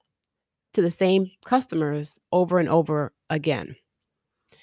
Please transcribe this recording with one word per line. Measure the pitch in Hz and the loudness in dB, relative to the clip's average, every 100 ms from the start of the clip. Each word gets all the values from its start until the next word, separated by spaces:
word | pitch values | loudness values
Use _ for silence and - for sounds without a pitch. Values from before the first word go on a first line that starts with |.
| _ _ _ _ _ _ _ | _ _ _ _ _ _ _
to | - | 0
the | 175 | 0
same | - 190 190 190 - - | 2 2 2 0 -6 -2
customers | 254 - 165 147 147 147 - _ | -2 0 -2 -2 -4 -8 -14 _
over | 180 175 180 | 0 2 2
and | 160 | 2
over | 160 156 151 139 - - | 2 2 -2 -4 -8 -6
again. | 156 151 123 78 - _ _ _ _ _ _ _ _ | -4 -2 -2 -6 -14 _ _ _ _ _ _ _ _